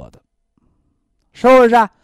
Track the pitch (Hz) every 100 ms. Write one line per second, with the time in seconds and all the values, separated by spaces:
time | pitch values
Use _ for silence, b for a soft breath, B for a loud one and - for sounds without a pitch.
0 | 62 _ _ _ _ _ _ _ _ _
1 | _ _ _ - 240 262 240 233 214 _